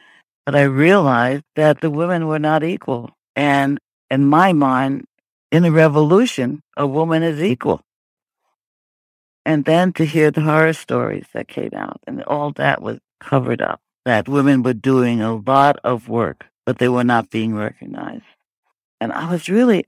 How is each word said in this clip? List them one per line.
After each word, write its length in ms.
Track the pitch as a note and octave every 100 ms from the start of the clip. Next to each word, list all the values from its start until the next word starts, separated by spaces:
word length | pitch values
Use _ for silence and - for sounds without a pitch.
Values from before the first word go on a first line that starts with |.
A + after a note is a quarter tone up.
| _ _ _ _
But 120 | - C#3+
I 60 |
realized 840 | C#3 C3+ D#3+ G3+ C#3+ A#2+ B2 C#3 -
that 280 | - D3+ D3
the 80 | E3
women 360 | D3 F3 F3 D#3+
were 120 | D3+
not 260 | D3+ D#3
equal. 460 | D#3+ - - A#2+ A#2+ _ _ -
And 420 | C#3+ C#3 C#3 C#3+ _ _ -
in 160 | C3+ C#3+
my 260 | D#3 F#3+
mind, 520 | D#3 C#3 B2+ C3+ C#3 - _ _ _ -
in 120 | D#3+
a 60 | F3
revolution, 920 | D#3+ D#3+ D3 D3+ F#3+ B3 - B2+ D3 _ -
a 100 | C#3+
woman 360 | C#3+ E3 D#3+
is 180 | E3 D3
equal. 420 | F#3 B2 - E2+ _ _ _ _ _ _ _ _ _ _ _ _ _ _ _ _
And 200 | - D#3
then 280 | C#3 E3 F#3
to 100 | -
hear 260 | D#3+ D#3+ D3+
the 120 | D3
horror 300 | D3+ D#3 D#3+
stories 540 | D#3+ - B2 B2 G1+ -
that 160 | - -
came 260 | - -
out, 260 | G1+ G1+ - -
and 160 | C#3
all 280 | - D3 D3
that 300 | C#3+ C#3 C3+
was 160 | A2+ A2+ _ _
covered 400 | - C3+ B2 A#2+
up, 200 | - - _ _
that 240 | B2+ A2 G#2
women 340 | C#3+ C#3 C3+
were 120 | B2
doing 460 | A2+ C3 C3 B2 A#2
a 140 | A2
lot 440 | A2 G#2 C3+ C#3+ -
of 260 | - A#2+ A#2
work, 380 | A#2 F#2 - - _
but 140 | - B2
they 100 | B2+
were 160 | B2
not 260 | B2 A#2 A2
being 240 | A2+ A2
recognized. 680 | G#2+ G#2+ - - - - - _ _ _ _ _ _ _ -
And 120 | A#2
I 180 | - E3
was 180 | F3 D#3+
really 360 | G#3 B3 G3